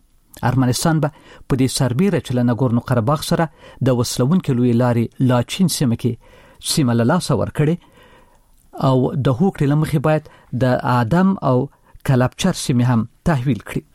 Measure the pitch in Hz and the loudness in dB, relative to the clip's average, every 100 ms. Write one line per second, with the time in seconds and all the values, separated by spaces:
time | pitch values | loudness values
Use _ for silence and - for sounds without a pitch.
0 | _ _ _ - - 135 127 123 175 160 | _ _ _ -6 -2 2 0 0 0 0
1 | 147 - - - - 127 127 - 127 117 | -2 -6 -20 -18 -4 -2 0 0 -2 0
2 | 196 170 - 123 120 117 131 117 - 117 | 0 0 -2 0 0 0 0 0 0 0
3 | 113 151 - 170 160 - - - 127 123 | 0 -2 -2 -2 -2 -6 -20 -4 0 0
4 | 120 - 127 185 - 123 123 117 123 117 | 0 -2 0 0 0 0 2 2 2 0
5 | 113 - 127 123 117 - 185 - 135 117 | -2 0 0 2 0 0 -2 0 -2 0
6 | 120 117 - - - - - - 127 117 | -2 -6 -10 -20 -20 -14 -6 0 2 2
7 | 117 170 - 120 95 - 151 170 - - | 2 0 0 -2 -2 -2 0 -2 -6 -20
8 | - - _ _ _ _ _ 370 135 131 | -20 -20 _ _ _ _ _ -4 0 2
9 | 127 - 123 117 190 - 143 147 156 156 | 0 0 -2 0 0 0 0 0 0 0
10 | 156 156 151 - _ 120 127 123 127 123 | 0 0 -2 -16 _ -2 0 0 0 0
11 | 117 170 190 196 151 127 139 _ _ - | 2 2 2 0 0 0 -2 _ _ -8
12 | - 131 127 - 190 - - 123 123 117 | 0 0 0 -2 -4 -2 -2 0 2 0
13 | 110 _ - 127 131 107 - - - | -2 _ -2 -2 -2 -4 -6 -10 -10